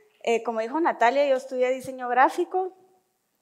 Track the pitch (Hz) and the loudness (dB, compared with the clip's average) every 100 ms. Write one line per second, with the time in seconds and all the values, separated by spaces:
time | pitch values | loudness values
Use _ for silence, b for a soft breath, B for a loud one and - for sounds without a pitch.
0 | B B - 233 233 226 226 302 330 - | B B -2 -2 -2 -4 -4 -2 0 2
1 | 233 269 285 254 262 254 254 262 269 262 | 2 4 2 0 -2 -2 0 -2 -6 -8
2 | 247 247 302 339 339 370 370 - _ _ | -2 4 4 2 -4 -4 -4 -8 _ _
3 | _ _ _ _ | _ _ _ _